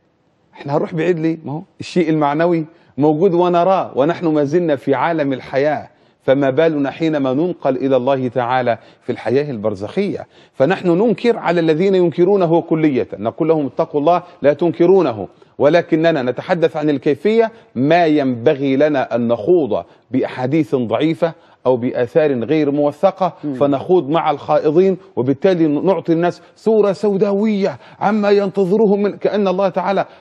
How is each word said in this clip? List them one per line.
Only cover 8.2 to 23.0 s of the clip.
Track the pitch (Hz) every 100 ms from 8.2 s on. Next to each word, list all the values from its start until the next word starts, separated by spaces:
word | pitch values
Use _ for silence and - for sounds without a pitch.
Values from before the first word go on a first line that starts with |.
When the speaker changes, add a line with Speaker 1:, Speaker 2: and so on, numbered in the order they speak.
| 127
Speaker 1:
تعالى | 127 120 127 123 110 - _
في | -
الحياة | 113 113 127 147
البرزخية؟ | 113 107 95 104 190 202 - - _ _
فنحن | - 139 190 180
ننكر | 170 233 185 240 214
على | 160 175
الذين | 160 156 196
ينكرونه | 185 175 170 175 202 170 165
كلية، | 156 165 156 127 - -
نقول | 110 - 160
لهم: | 160 135
"اتقوا | - 160 147
الله، | 147 175 - -
لا | 135
تنكرونه"، | 147 175 - 170 190 151 107 90 _ _ -
ولكننا | 139 170 165 160 165 156
نتحدث | 123 120 - 180 160 156
عن | 151
الكيفية، | 139 156 135 208 226 220 - _
ما | 117 143 170 165
ينبغي | 151 131 120 123 139 139 135
لنا | 151 139 117
أن | 120 117
نخوض | 117 104 180 123 92 - _ _
بأحاديث | 123 101 - 127 160 147
ضعيفة | 135 113 113 156 151 165 - _ _ -
أو | 127
بآثار | 123 - 123 165 151 123
غير | 113 156 143
موثقة، | 147 147 143